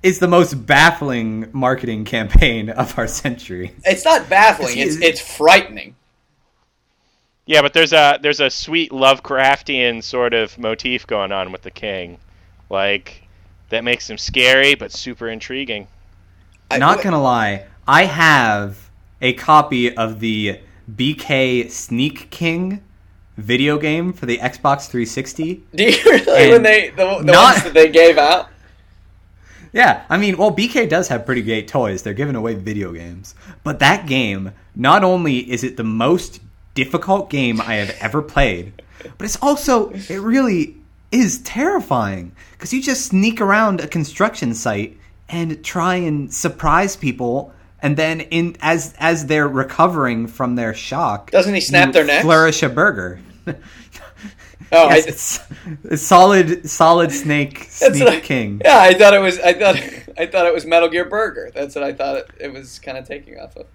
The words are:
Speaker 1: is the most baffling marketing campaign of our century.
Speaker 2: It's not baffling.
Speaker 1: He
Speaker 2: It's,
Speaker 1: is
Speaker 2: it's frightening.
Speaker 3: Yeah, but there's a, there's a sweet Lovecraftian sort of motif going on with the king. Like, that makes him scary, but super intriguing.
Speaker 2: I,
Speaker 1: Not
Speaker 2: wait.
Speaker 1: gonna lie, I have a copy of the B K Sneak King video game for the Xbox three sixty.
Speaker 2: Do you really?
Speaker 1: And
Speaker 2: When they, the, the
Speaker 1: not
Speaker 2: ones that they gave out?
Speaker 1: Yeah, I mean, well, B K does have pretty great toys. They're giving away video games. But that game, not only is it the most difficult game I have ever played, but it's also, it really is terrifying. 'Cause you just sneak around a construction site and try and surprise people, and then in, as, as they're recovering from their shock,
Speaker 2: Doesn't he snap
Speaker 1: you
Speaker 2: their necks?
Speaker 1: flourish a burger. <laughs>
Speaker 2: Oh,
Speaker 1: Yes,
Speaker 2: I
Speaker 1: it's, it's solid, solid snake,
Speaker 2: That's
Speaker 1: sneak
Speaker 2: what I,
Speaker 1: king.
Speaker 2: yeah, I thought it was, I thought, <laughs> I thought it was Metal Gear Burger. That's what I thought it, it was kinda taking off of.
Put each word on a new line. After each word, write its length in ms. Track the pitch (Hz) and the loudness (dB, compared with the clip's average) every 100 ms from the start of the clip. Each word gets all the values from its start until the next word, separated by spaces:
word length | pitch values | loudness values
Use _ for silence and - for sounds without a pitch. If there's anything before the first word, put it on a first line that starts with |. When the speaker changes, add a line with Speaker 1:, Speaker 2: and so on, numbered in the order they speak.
Speaker 1:
is 160 | 185 185 | 0 0
the 100 | 180 | 2
most 380 | 175 165 135 110 | 2 2 -4 0
baffling 800 | 143 165 165 143 123 113 110 113 | 4 4 2 -6 -4 -6 -8 -10
marketing 520 | 135 127 131 120 110 | -4 -2 -2 -6 -8
campaign 640 | 107 117 104 - 147 113 107 | -6 -6 2 4 4 -2 -6
of 300 | 110 123 - | -6 -6 -6
our 80 | 113 | -8
century. 640 | - 139 120 - 90 92 - | -6 -8 -8 -12 -12 -12 -4
Speaker 2:
It's 200 | 190 185 | -2 0
not 240 | 320 320 131 | 2 0 2
baffling. 460 | 190 220 190 131 120 | 4 4 4 -4 -4
Speaker 1:
He 60 | |
Speaker 2:
It's, 140 | 139 156 | -4 0
Speaker 1:
is 40 | |
Speaker 2:
it's 200 | 170 160 | 0 -2
frightening. 760 | - - 151 196 190 107 67 _ _ _ _ _ _ _ _ _ _ _ _ _ _ _ - | -12 0 4 4 2 -16 -20 _ _ _ _ _ _ _ _ _ _ _ _ _ _ _ 2
Speaker 3:
Yeah, 160 | 151 | 2
but 100 | 143 | 4
there's 200 | 160 156 | 2 4
a, 260 | 160 147 143 | 6 6 4
there's 180 | 147 143 | -2 0
a 100 | 135 | -2
sweet 420 | - - 165 160 | -4 -6 -4 -4
Lovecraftian 1080 | 131 131 135 - 135 135 139 - 135 123 117 | 2 2 2 -2 0 2 2 -2 -2 -2 -4
sort 300 | 107 127 120 | -8 -4 0
of 220 | 117 107 - | 0 -4 -6
motif 480 | 117 110 - 123 - | -8 -6 -6 -8 -6
going 260 | 107 98 | -6 -4
on 180 | 98 92 | -6 -8
with 120 | 92 | -12
the 80 | 95 | -18
king. 480 | - 110 95 87 87 _ _ _ _ _ | -12 -10 -10 -12 -18 _ _ _ _ _
Like, 540 | 98 98 101 - - _ _ _ _ _ | -2 0 -2 -6 -20 _ _ _ _ _
that 120 | 110 | -6
makes 260 | 120 120 - | -2 -4 -6
him 100 | 107 | -12
scary, 560 | - 131 127 131 139 | -4 2 4 4 4
but 180 | 135 104 | 0 -4
super 360 | - 127 117 117 | -12 -14 -10 -10
intriguing. 600 | 110 - 131 135 104 95 _ _ _ _ _ _ _ _ | -10 -10 -10 -8 -10 -12 _ _ _ _ _ _ _ _
Speaker 2:
I, 80 | 135 | 0
Speaker 1:
Not 200 | 143 202 | 2 2
Speaker 2:
wait. 60 | |
Speaker 1:
gonna 160 | 196 160 | 0 0
lie, 420 | 135 120 107 98 - _ - | 0 0 -2 -6 -12 _ 2
I 160 | 147 | 2
have 840 | 190 147 165 143 117 104 101 101 - _ _ _ | 2 2 4 4 2 0 -4 -10 -20 _ _ _
a 120 | 127 | -4
copy 640 | 123 - 151 147 127 120 117 | -2 4 4 4 0 -2 -2
of 240 | 113 107 | -6 -4
the 400 | 110 107 104 98 - - - | -4 -2 -4 -6 -14 -20 -20
B 200 | 104 131 | -6 -4
K 540 | 156 - 135 131 123 120 | -4 -4 -2 0 -2 -4
Sneak 640 | - - 117 143 156 - | -12 -8 -4 -4 -6 -20
King 520 | - 170 165 185 202 _ _ _ _ _ - | -6 -4 -4 -6 -8 _ _ _ _ _ -16
video 420 | 107 123 143 151 | -4 -2 0 -2
game 340 | 151 160 175 | -2 -4 -6
for 140 | 170 123 | -8 -6
the 120 | 117 | -6
Xbox 500 | 120 - 143 139 - | -6 -4 -4 -4 -4
three 180 | 123 117 | -6 -6
sixty. 560 | - 131 - 160 180 _ | -8 -10 -10 -10 -10 _
Speaker 2:
Do 80 | 160 | -2
you 140 | 208 - | 0 4
really? 380 | - 320 - 539 | 4 4 4 4
Speaker 1:
And 80 | 480 | 6
Speaker 2:
When 100 | 233 | 6
they, 280 | 214 214 175 | 6 2 0
the, 260 | - 185 196 | -2 -2 0
the 60 | |
Speaker 1:
not 300 | 151 175 240 | 4 8 8
Speaker 2:
ones 100 | 214 | 6
that 100 | 175 | 2
they 140 | 160 160 | 6 6
gave 280 | 156 165 151 | 8 8 6
out? 300 | 147 180 - _ _ _ _ _ _ _ _ _ _ - - | 4 2 -2 _ _ _ _ _ _ _ _ _ _ -20 -8
Speaker 1:
Yeah, 320 | 208 233 117 - | 2 2 2 -2
I 80 | 175 | -2
mean, 180 | 202 185 | 0 2
well, 140 | 208 | 0
B 160 | 165 240 | 0 -2
K 180 | - 220 | -2 0
does 220 | 160 - | -2 -2
have 180 | 120 117 | -6 -4
pretty 160 | 123 | -4
great 240 | 107 110 104 | -2 -6 -4
toys. 360 | 143 110 95 | -4 -4 -4
They're 120 | 110 | -8
giving 220 | 101 147 123 | -6 -6 -4
away 180 | 113 | -6
video 380 | 104 95 104 92 | -6 -8 -8 -8
games. 420 | 85 85 87 98 - - - | -10 -16 -18 -20 -20 -20 -12
But 160 | 147 123 | -10 0
that 260 | 143 202 170 | 2 2 -2
game, 460 | 131 113 98 95 - _ - | -2 -2 -6 -10 -14 _ -2
not 260 | 131 185 | 2 4
only 360 | 185 185 160 127 123 | 4 0 0 -4 -4
is 140 | 123 | -6
it 120 | 120 - | -6 -6
the 80 | |
most 560 | 113 110 123 175 - - - _ _ | -6 -2 0 0 -4 -18 -20 _ _
difficult 560 | - 131 170 - 196 196 | -6 -4 -4 -2 -4 -2
game 300 | 143 123 110 | -4 -4 -4
I 140 | 110 | -4
have 220 | 107 101 - | -6 -6 -8
ever 220 | 107 147 | -6 -6
played, 500 | 147 - 135 90 92 - _ _ - - | -4 -2 0 -2 -12 -20 _ _ -20 -14
but 60 | |
it's 140 | 208 - | -12 -4
also, 480 | 277 285 285 240 214 | -2 -2 0 -2 -2
it 300 | 196 - 196 | -10 -12 -8
really 560 | 214 254 254 180 151 - _ _ _ | -2 0 0 -2 -4 -10 _ _ _
is 280 | 247 214 147 | 0 0 -2
terrifying. 880 | - 220 311 392 - 127 104 95 87 _ - _ | -10 -6 -4 -4 -4 -4 -4 -8 -12 _ -20 _
'Cause 140 | - | -8
you 80 | 262 | -6
just 240 | 269 254 - | -4 -6 -2
sneak 340 | 185 220 226 | 0 0 -2
around 400 | 202 208 220 185 | -2 0 0 -2
a 80 | - | -6
construction 640 | 170 151 - 214 226 127 | -8 -8 -4 -4 -2 -8
site 420 | 113 120 101 110 - _ _ _ | -6 -4 -4 -8 -14 _ _ _
and 360 | 170 165 156 | -8 -8 -8
try 300 | 156 185 170 180 | -10 -6 -4 -2
and 360 | 170 147 139 | -4 -4 -6
surprise 600 | - - - 160 160 196 - | -8 -8 -4 0 0 0 -4
people, 560 | 143 120 123 131 - - _ _ | -8 -4 -4 -4 -8 -20 _ _
and 140 | 143 147 | -4 -2
then 240 | 160 160 | -2 -4
in, 360 | 147 170 170 170 | -4 -4 -4 -4
as, 340 | 151 165 - - | -2 -2 -4 -4
as 280 | 156 165 139 | -2 -2 -2
they're 220 | 151 143 | 0 0
recovering 800 | 131 131 - 175 170 127 117 117 | -2 -6 0 0 0 -4 -4 -8
from 300 | - 123 120 | -6 -6 -4
their 180 | 113 | -6
shock, 560 | 110 - 139 156 104 - | -8 -8 -4 -4 -4 0
Speaker 2:
Doesn't 240 | 190 185 | 0 2
he 60 | 196 | -2
snap 280 | - 175 175 | 0 2 4
Speaker 1:
you 40 | |
Speaker 2:
their 100 | 170 | 2
necks? 180 | 143 143 | 2 0
Speaker 1:
flourish 380 | 156 160 160 156 | 4 4 4 2
a 60 | 147 | -2
burger. 520 | 123 202 113 90 90 - - - | 0 0 -2 -10 -12 -20 -16 -14
<laughs> 80 | - - - - - - _ 208 - - _ - | -12 -16 -20 -20 -20 -20 _ -20 -20 -20 _ 2
Speaker 2:
Oh, 160 | 165 156 | 6 8
Speaker 1:
Yes, 160 | 151 | 6
Speaker 2:
I 40 | 160 | 4
Speaker 1:
it's, 320 | 151 - - - - - 151 | -8 -10 -10 -14 -20 -16 -16
it's 200 | - 156 | -8 -6
solid, 680 | - 180 190 196 165 175 151 | 4 6 8 6 2 -2 -6
solid 400 | - 165 170 170 | 2 4 4 2
snake, 480 | 139 147 147 139 - - - | -2 -4 -2 -4 -8 -20 2
Speaker 2:
That's 160 | 262 143 | 2 4
Speaker 1:
sneak 80 | |
Speaker 2:
what 80 | 240 | 2
I, 60 | 165 | 2
Speaker 1:
king. 420 | - 131 107 101 | -4 -4 -4 0
Speaker 2:
yeah, 140 | 156 202 | 4 8
I 160 | 185 | 6
thought 200 | 185 202 | 8 8
it 40 | 202 | 8
was, 180 | 190 180 | 2 0
I 120 | 175 | 0
thought, 220 | 180 202 165 | 2 2 0
<laughs> 420 | - - - - | -4 -18 -20 -10
I 80 | 165 | -4
thought 200 | 190 175 | 0 0
it 80 | |
was 100 | 165 | -2
Metal 240 | 151 170 165 | 0 0 2
Gear 180 | 165 175 | -2 -4
Burger. 440 | 208 220 - - | -4 -6 -8 -14
That's 220 | 139 143 | -12 -10
what 80 | 147 | -8
I 100 | 143 | -8
thought 260 | - 139 139 | -6 -6 -6
it, 120 | - _ | -10 _
it 140 | 143 | -16
was 260 | 131 131 - | -16 -20 -20
kinda 240 | - 131 | -16 -16
taking 340 | 131 139 - - | -14 -18 -18 -20
off 160 | - - | -20 -20
of. 100 | - | -20